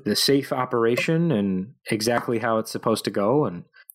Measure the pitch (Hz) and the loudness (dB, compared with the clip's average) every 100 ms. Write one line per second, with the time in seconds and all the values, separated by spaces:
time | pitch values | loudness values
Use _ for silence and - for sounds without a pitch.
0 | - 101 - 139 135 135 123 120 113 120 | -2 0 2 2 0 -4 -2 0 2 2
1 | - 165 170 117 101 92 95 - - 110 | 0 2 2 2 0 -2 -4 -12 -4 -2
2 | 107 120 - 117 117 113 110 107 120 110 | 0 0 0 -2 0 0 -2 -4 0 0
3 | - 104 101 143 123 87 - _ _ | 0 0 2 2 0 -4 -14 _ _